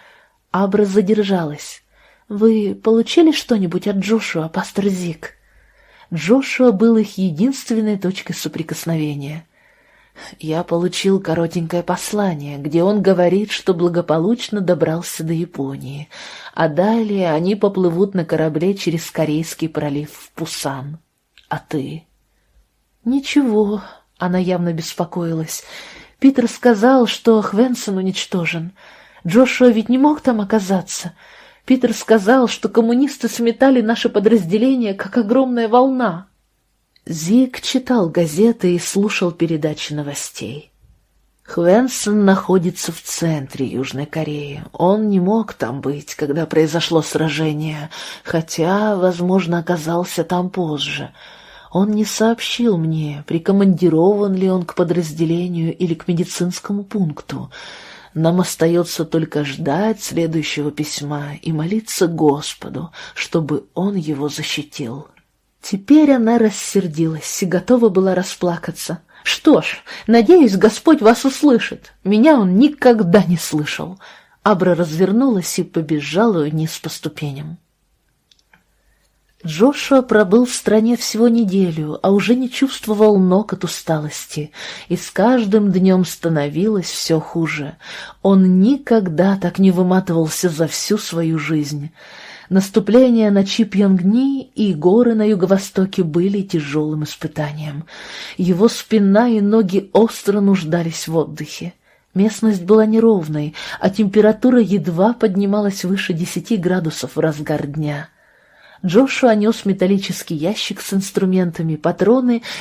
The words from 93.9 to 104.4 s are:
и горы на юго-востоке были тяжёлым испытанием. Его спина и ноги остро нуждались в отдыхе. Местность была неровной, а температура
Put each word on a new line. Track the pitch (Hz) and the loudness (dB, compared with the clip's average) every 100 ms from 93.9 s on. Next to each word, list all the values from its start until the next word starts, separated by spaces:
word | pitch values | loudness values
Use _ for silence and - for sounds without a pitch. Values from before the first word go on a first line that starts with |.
| 185 185 233 269 269 | 4 4 2 2 -2
и | - - 214 | -6 -2 -2
горы | 151 180 220 240 226 | 2 4 4 4 2
на | |
юго-востоке | 214 202 180 196 - - 190 190 | 2 2 2 0 0 -2 -2 0
были | 170 165 190 202 | -2 0 0 -2
тяжёлым | 190 165 143 151 151 151 151 | -2 -4 -2 -4 -2 -4 -6
испытанием. | - 156 - 147 151 151 143 - - - - - - | -8 -10 -6 -8 -8 -10 -12 -14 -18 -18 -16 -14 -4
Его | 180 175 226 | 0 4 2
спина | - - 214 196 202 247 | 2 0 2 4 4 4
и | 220 | 2
ноги | 202 220 190 190 196 | 2 2 2 0 0
остро | 196 226 - - 208 | 2 2 0 -2 2
нуждались | 196 185 156 170 170 - - | 2 2 0 -2 -2 -6 -4
в | 165 | -4
отдыхе. | 147 151 156 - 170 - _ _ _ | -4 -8 -14 -12 -14 -16 _ _ _
Местность | 180 214 - 220 196 | 0 0 0 0 0
была | 175 220 214 | 4 4 4
неровной, | 220 226 202 156 151 151 - - - | 4 4 2 0 -6 -6 -10 -14 -4
а | 196 | -2
температура | 196 202 214 214 220 | 0 2 4 4 4